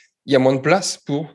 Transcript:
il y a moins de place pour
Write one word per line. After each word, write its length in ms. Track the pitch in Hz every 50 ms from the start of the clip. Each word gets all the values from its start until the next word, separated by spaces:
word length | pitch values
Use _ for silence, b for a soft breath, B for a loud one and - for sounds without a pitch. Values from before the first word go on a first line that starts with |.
| B B _ _ _
il 40 | 131
y 40 | 139
a 40 | 131
moins 140 | 131 131 139
de 80 | 131
place 360 | 123 151 175 190 - - -
pour 360 | - _ - 143 147 160 -